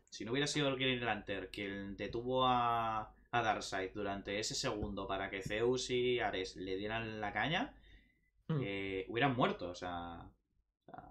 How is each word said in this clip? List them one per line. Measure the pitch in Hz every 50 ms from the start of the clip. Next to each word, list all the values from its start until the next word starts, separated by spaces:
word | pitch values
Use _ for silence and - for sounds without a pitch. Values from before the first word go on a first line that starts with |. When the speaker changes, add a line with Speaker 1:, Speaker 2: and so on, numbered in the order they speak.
| _ -
Speaker 1:
Si | - - 101
no | 110
hubiera | 123 139 143
sido | 143 - 151 143 135
el | 131
Green | 127 131 131 127 120 120
Lantern | 113 107 104 - - 101 92 95 92
quien | - 104 101 98 101 101 98 101 95
detuvo | 104 101 98 - 117 120 127 127 127 127
a, | 127 127 120 120 120 117 113 113 110 110 110 110 - - - - -
a | - 120
Darkseid | 117 110 101 104 95 - 101 95 95 92 -
durante | 104 101 101 98 101 - 104 101 107
ese | 110 - 139
segundo | - - 123 110 104 104 104 98 98 98
para | 95 98 95 98 101
que | 98 95
Zeus | 95 - 104 110 120 123 131 127 - -
y | 127 123 123 123 123 120
Ares | 110 101 98 95 92 - -
le | - 92 95 95
dieran | 95 104 104 110 113 113 110 110 107
la | 107 101
caña, | 101 104 113 139 170 190 269 302 - - - - - - - _ _ _ _ _ _ _ _ -
Speaker 2:
Mm. | 160 139
Speaker 1:
eh, | 113 101 98 98 98 98 95 95 92 -
hubieran | 107 120 131 139 123
muerto, | 120 160 196 196 - 92 87
o | 87
sea, | - 92 90 87 85 87 85 85 85
o | 90 - - _ _ _ _ _ _ _ _ _ _
sea, | - - - - -